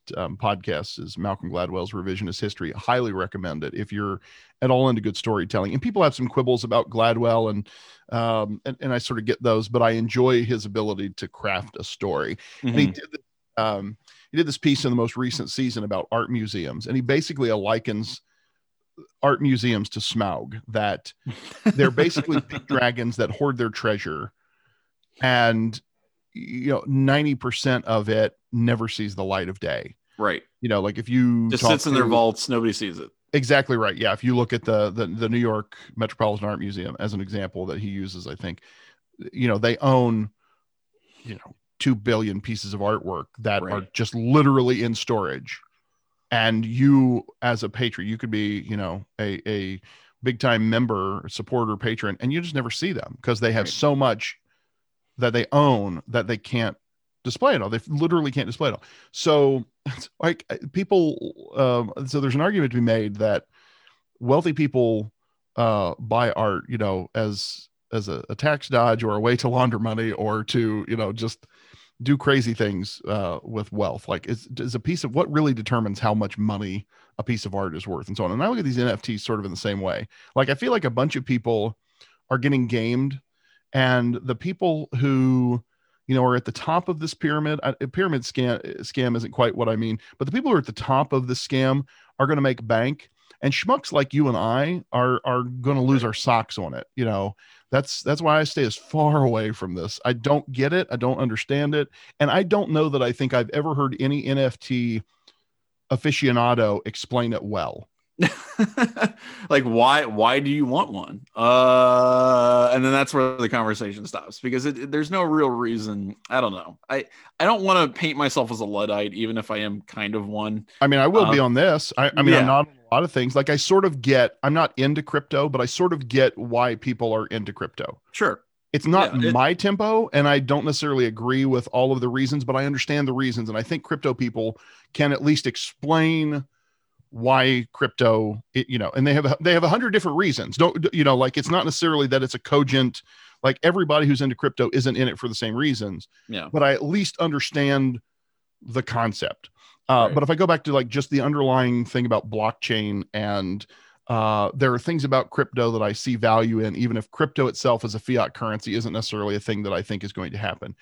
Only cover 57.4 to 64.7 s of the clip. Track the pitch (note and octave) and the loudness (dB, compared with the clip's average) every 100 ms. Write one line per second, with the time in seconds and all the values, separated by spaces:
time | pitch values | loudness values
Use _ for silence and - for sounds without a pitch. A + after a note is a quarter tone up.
57.4 | C4+ F3 G2+ A2+ - D3 E3 E3+ C#3+ C3+ | 2 2 0 -4 -4 -2 2 2 0 -2
58.4 | A#2 A#2+ C#3+ G2+ - - _ - E3+ D3+ | -4 -2 -4 -4 -10 -20 _ -4 2 6
59.4 | C#3 C3 - _ C#3 B2 - - E3 E3 | 6 2 -4 _ -12 -12 -14 -4 -2 -2
60.4 | - - C#3+ F#3 F#3 G3 D#3+ - - - | -6 -10 -6 -6 2 2 2 -2 -8 -12
61.4 | - C3+ C3 B2 A2+ - C3 D3 C3+ C#3 | -6 0 2 2 -2 -6 -6 -2 0 2
62.4 | F3+ G3+ C3+ A#2+ A#2 A2+ G#2+ G2+ A2 F2 | 2 2 0 2 2 2 0 0 0 0
63.4 | - _ _ _ _ _ _ _ A#2+ D3 | -4 _ _ _ _ _ _ _ 2 2
64.4 | E3+ D3 C#3+ | 2 0 0